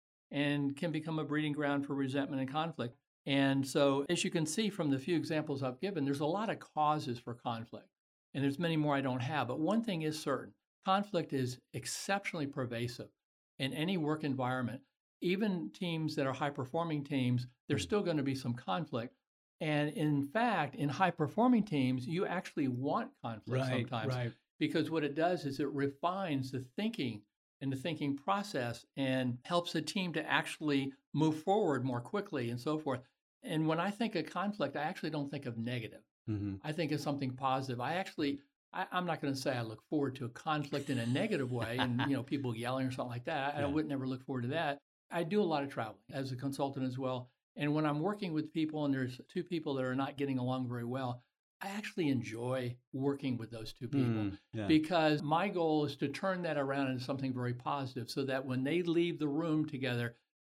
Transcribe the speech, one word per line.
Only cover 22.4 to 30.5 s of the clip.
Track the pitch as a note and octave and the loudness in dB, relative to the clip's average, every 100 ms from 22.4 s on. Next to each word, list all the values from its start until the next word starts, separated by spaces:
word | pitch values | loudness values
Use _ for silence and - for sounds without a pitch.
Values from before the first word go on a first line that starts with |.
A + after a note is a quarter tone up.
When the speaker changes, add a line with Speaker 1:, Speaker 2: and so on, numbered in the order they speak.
| - - C3+ | -4 -2 0
Speaker 1:
want | A#2+ C#3 G3 A#3 - | 0 0 0 -2 -6
conflict | B2 A2 A2 B2 | -8 -6 -2 0
Speaker 2:
Right, | C3 B2+ A2 | 2 0 0
Speaker 1:
sometimes. | A#2+ A2 B2+ | -2 0 0
Speaker 2:
right. | A#2+ - _ - | -2 -6 _ -2
Speaker 1:
Because | D3+ E3 D3+ | 0 2 2
what | D#3+ | 2
it | D3 | 0
does | C#3+ E3+ F3+ C#3 | 2 2 2 -2
is | C#3 | -2
it | D3 | -2
refines | D3 C#3 - E3+ F#3+ F#3 C#3 B2+ | 0 -2 0 -2 -2 -2 -2 -2
the | B2+ B2+ - | -4 -6 -2
thinking | A3 A3+ C3 G#2 - _ _ - | -2 0 -4 -4 -12 _ _ -8
and | C3+ | -4
the | C3 | -2
thinking | F3 D#3 D3 C#3 | -2 -2 -2 -2
process | - G3 G3+ C#3+ A#2+ A#2 - - | 0 -2 0 -2 -2 -4 -10 -4
and | C3+ C3 B2+ B2 | 0 2 0 -2
helps | - F3 F3 | 0 0 2
the | E3 | -2
team | D#3 G3+ F3+ | -2 -2 -2
to | D#3 D3+ | -2 2
actually | C#3 D#3 | 2 2